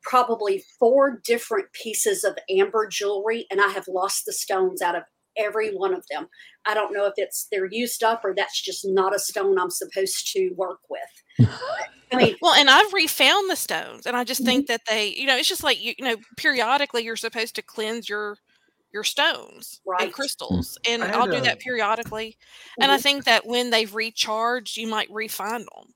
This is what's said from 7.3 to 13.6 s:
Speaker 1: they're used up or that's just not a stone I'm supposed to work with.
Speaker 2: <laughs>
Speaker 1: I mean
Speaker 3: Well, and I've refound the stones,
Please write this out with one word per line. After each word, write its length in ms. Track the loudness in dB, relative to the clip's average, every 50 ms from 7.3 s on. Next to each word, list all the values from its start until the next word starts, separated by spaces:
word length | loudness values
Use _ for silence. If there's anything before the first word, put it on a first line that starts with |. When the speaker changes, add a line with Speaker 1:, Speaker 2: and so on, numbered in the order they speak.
| -4 -10 -8 -4
Speaker 1:
they're 140 | -4 -4 -2 -2
used 340 | -2 -4 -4 -4 -4 0 2
up 200 | 0 0 2 -2
or 100 | -4 -2
that's 280 | -2 -4 -2 -4 -6
just 240 | -6 -6 -8 -6 -4 0
not 260 | 2 2 2 2 0
a 60 | 0
stone 400 | -2 -2 -4 -2 2 2 2 2
I'm 100 | 2 0
supposed 600 | -2 -6 -8 -6 -2 -2 -2 -2 -2 -4 -6 -4 -2
to 180 | 0 0 0 0
work 240 | -4 -6 -6 -6 -12 _ _
with. 580 | -12 -12 -12 -14 _ -20 _ _ _ 4 4 4
Speaker 2:
<laughs> 640 | 4 -4 -8 -6 -6 -6 -8 -10 -14 _ _ _
Speaker 1:
I 40 | 2
mean 200 | 4 4 4 4 4
Speaker 3:
Well, 120 | 4 6 8
and 160 | 8 10 10
I've 220 | 10 8 8 6 4
refound 560 | 0 0 0 2 4 6 6 6 6 4 0
the 60 | -2
stones, 500 | -4